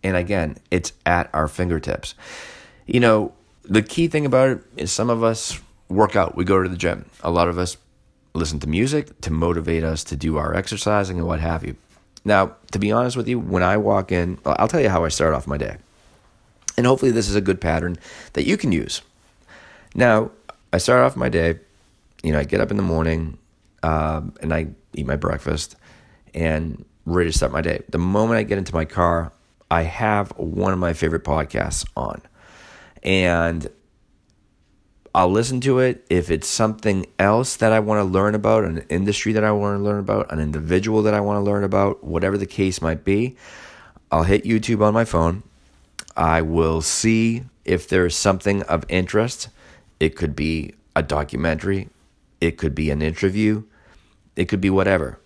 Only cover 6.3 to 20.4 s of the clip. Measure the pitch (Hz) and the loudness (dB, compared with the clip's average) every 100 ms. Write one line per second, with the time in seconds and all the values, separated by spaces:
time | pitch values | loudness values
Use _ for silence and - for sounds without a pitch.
6.3 | - 95 95 92 90 87 - - - 85 | 0 2 2 2 -2 -2 -4 -10 -8 -2
7.3 | 85 85 87 90 - _ _ _ _ _ | 2 2 0 -4 -6 _ _ _ _ _
8.3 | 82 80 76 73 82 127 147 143 - - | -6 -4 -4 -2 0 0 -2 -4 -10 -4
9.3 | 78 82 85 80 82 80 80 - 71 80 | -2 0 0 -2 -2 -2 -4 -6 -6 -2
10.3 | 76 78 82 95 104 104 104 95 90 85 | -2 -2 -4 -4 -4 0 0 0 -4 -4
11.3 | 80 80 80 85 - _ _ _ - 104 | -2 -2 -4 -6 -12 _ _ _ -8 2
12.3 | 101 95 - - 101 104 110 123 123 113 | 2 2 -4 -8 -2 0 0 0 -2 -4
13.3 | 120 82 92 90 104 104 101 95 90 87 | -4 -2 0 2 2 2 0 0 -2 -2
14.3 | 90 - - 110 170 117 90 82 - 80 | -4 -2 0 2 2 2 2 0 2 0
15.3 | 71 - 71 67 - _ _ _ _ _ | 0 -4 -6 -6 -10 _ _ _ _ _
16.3 | _ _ _ - - 123 131 135 113 98 | _ _ _ -6 2 4 4 4 2 2
17.3 | 101 98 90 85 80 87 87 - - - | 0 0 0 0 0 -2 -6 -12 -20 -8
18.3 | - 95 202 143 82 - - _ _ _ | -2 0 0 0 0 -2 -10 _ _ _
19.3 | _ _ - - - _ - 123 107 110 | _ _ -20 -20 -20 _ 2 4 4 2
20.3 | - | -8